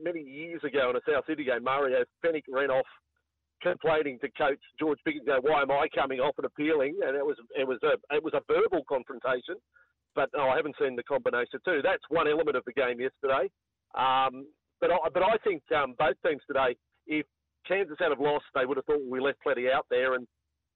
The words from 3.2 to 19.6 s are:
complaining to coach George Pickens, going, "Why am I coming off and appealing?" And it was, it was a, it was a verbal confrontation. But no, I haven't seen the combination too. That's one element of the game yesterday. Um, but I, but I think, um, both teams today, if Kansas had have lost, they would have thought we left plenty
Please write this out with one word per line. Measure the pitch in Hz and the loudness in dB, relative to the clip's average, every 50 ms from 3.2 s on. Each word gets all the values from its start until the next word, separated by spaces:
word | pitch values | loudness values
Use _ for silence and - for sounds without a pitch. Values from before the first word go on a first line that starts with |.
| _ _ _ _ _ _ _ - | _ _ _ _ _ _ _ -6
complaining | - 180 175 - - 156 160 156 156 147 127 117 | -4 -4 -4 -2 0 0 0 2 0 -2 -4 -6
to | - 131 - - | -8 -8 -4 -2
coach | 156 135 143 139 _ - _ - | 0 0 0 -2 _ -16 _ -4
George | 151 156 147 - - | -2 -2 -2 -2 -2
Pickens, | 160 147 151 120 | -6 -6 -4 -2
going, | 127 143 131 127 | 0 2 2 4
"Why | 147 156 143 139 | 4 4 4 2
am | 135 139 | 2 2
I | 143 156 151 - | 2 2 0 0
coming | 170 147 135 135 127 | -2 -2 -2 0 0
off | 131 147 - | 0 0 0
and | - 139 | -2 -6
appealing?" | 123 - - 147 156 160 151 131 139 160 196 185 | -6 -4 -2 0 0 2 2 2 0 -2 -2 -2
And | 139 135 | -2 0
it | 143 139 | 0 0
was, | 151 139 - 117 - - 147 | -2 -4 -4 -8 -10 -4 -4
it | 131 | -2
was | 131 131 107 - | -2 -2 0 0
a, | 151 135 - _ - 143 | 0 0 0 _ -2 -4
it | 151 156 | -2 -2
was | 156 - | 0 -2
a | 143 - | -2 0
verbal | - 151 165 214 226 381 339 131 | 2 2 2 2 2 0 -2 -2
confrontation. | - 147 131 117 - 131 117 - 123 131 127 - - 175 - _ _ _ _ _ _ _ _ _ _ - | -2 -4 -4 -4 -6 -12 -6 -2 -2 -2 -2 -4 -8 -12 -12 _ _ _ _ _ _ _ _ _ _ -4
But | 147 139 - - | -2 -2 -2 0
no, | 151 143 131 | 0 2 2
I | 127 | 2
haven't | 151 160 151 135 - | 2 0 -2 -2 -2
seen | 147 135 127 | -2 0 0
the | 120 120 | -2 -4
combination | - 143 131 117 127 120 120 120 - - 135 - | -2 -2 0 0 0 0 0 -2 -2 -6 -8 -2
too. | 185 180 143 131 | 0 0 2 2
That's | - 190 - - - | 0 0 -2 -2 -2
one | 147 165 160 151 | 0 2 2 2
element | 151 156 165 151 135 | 2 2 2 2 0
of | 127 - | -2 -2
the | 123 117 | -4 -2
game | 139 131 123 123 120 | 0 0 0 0 -2
yesterday. | 123 131 - _ - 135 135 139 175 196 _ _ _ _ _ _ _ _ - | -4 -6 -6 _ -2 0 0 0 0 -2 _ _ _ _ _ _ _ _ -4
Um, | - 123 131 131 131 135 135 127 131 139 - _ _ _ _ _ - | -2 0 2 2 2 2 0 -2 -6 -16 -16 _ _ _ _ _ -2
but | - 165 170 | 2 2 2
I, | 180 156 160 135 | 2 2 0 0
but | 180 185 | 2 4
I | 196 226 220 - | 4 4 2 2
think, | 220 180 151 _ - 156 | 0 -2 -2 _ -2 0
um, | 151 139 127 123 117 | 0 0 0 -2 0
both | 151 156 - _ - | 0 0 0 _ 0
teams | 180 151 131 - | -2 -2 -2 -4
today, | - 143 135 135 127 123 - _ _ _ _ _ - | -4 0 0 2 0 0 -2 _ _ _ _ _ -6
if | 156 151 147 _ _ _ _ _ _ _ - | -4 -4 -4 _ _ _ _ _ _ _ -6
Kansas | - 180 196 202 156 151 - | -4 -2 -2 -2 -4 -4 -2
had | 180 165 | 0 0
have | 147 120 | 0 0
lost, | 139 147 147 147 - - - | 0 0 0 0 -4 -4 -2
they | 139 131 | -2 0
would | 127 143 | 0 -2
have | 131 - | -4 -2
thought | - 151 147 135 127 | 0 0 0 -2 -4
we | 127 131 | -4 -2
left | 131 143 - _ - | -2 -2 -2 _ -2
plenty | 151 135 120 | -2 -2 0